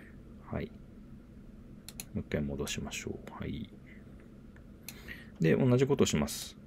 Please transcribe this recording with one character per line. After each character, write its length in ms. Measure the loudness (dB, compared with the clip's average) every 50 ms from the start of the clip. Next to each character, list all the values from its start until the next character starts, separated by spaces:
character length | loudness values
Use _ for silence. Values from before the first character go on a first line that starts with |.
| 2 -12 -16 -16 -16 -16 -16 -16 -8
は 140 | -4 -2 -2
い。 100 | -2 -4 -8 -14 -16 -16 -16 -16 -16 -16 -16 -16 -16 -16 -16 -16 -16 -16 -16 -16 -16 -16 -16 -14 -14 -14 -12 -12 -14 -4 -4
も 20 |
う 20 | -4
一 20 | -2 0
回 100 | 0 0
戻 240 | 2 0 -2 -2 -2
し 160 | -2 -2 -4
ま 100 | -4 -6
し 140 | -6 -6 -4
ょ 60 | -4
う。 40 | -6 -6 -8 -12 -8
は 120 | -6 -4
い。 240 | -4 -4 -4 -6 -10 -12 -18 -18 -16 -16 -16 -16 -16 -16 -16 -16 -16 -18 -16 -18 -18 -18 -18 -18 -18 -18 -14 -14 -14 -14 -12 -12 -12 -12 -12 -12 -16 0 4
で、 160 | 6 6 8
同 200 | 8 8 8 8
じ 80 | 8 8
こ 100 | 6 8
と 60 | 6 6
を 40 |
し 80 | 6 6
ま 120 | 4 2
す。 300 | 2 0 -6 -6 -10 -12 -14 -16